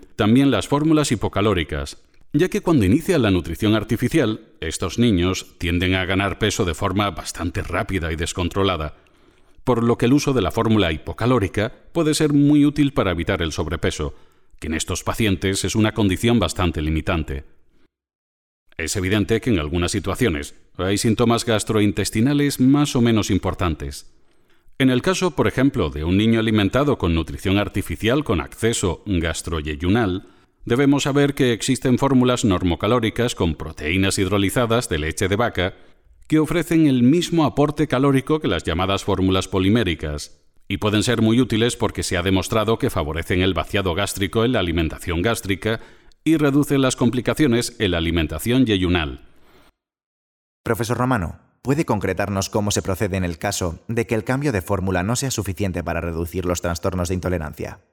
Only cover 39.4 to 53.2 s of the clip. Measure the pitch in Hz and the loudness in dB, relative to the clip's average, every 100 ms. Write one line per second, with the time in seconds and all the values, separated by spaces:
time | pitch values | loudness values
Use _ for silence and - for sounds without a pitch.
39.4 | - 98 95 117 98 80 78 73 - - | 0 0 2 2 2 -2 -6 -8 -10 -18
40.4 | _ _ - 101 107 107 104 113 113 117 | _ _ -8 -4 0 0 0 2 2 4
41.4 | 127 110 117 - 101 - 85 90 90 95 | 2 2 0 0 -4 -4 -4 -2 0 0
42.4 | - 110 107 113 123 98 76 76 - 92 | 0 0 0 0 0 -2 -4 -4 -2 0
43.4 | 95 82 76 104 95 85 98 - 95 113 | 0 0 -2 -2 -2 -2 -4 -4 -2 0
44.4 | 117 123 90 82 80 - - 85 101 110 | 0 0 0 0 -2 -4 -6 -2 -2 -2
45.4 | 92 92 107 113 - - - - - 160 | -2 -4 -2 -6 -8 -20 -20 -6 0 2
46.4 | 147 139 139 139 131 - 120 123 113 117 | 4 2 2 2 2 2 0 0 -2 0
47.4 | 151 117 117 - 101 85 82 82 78 78 | 2 2 0 -2 0 0 0 0 0 -2
48.4 | 113 123 127 98 90 87 76 64 - _ | 0 2 2 2 2 0 -2 -8 -16 _
49.4 | _ _ _ _ _ _ _ _ _ _ | _ _ _ _ _ _ _ _ _ _
50.4 | _ _ - 104 110 120 127 123 82 - | _ _ -4 -2 -2 0 0 0 -2 -8
51.4 | _ _ 117 143 160 107 92 92 101 98 | _ _ -2 -2 0 -2 -2 -2 -2 -2
52.4 | 98 110 104 104 98 92 104 95 | -2 -2 -2 -2 -2 -2 -2 -2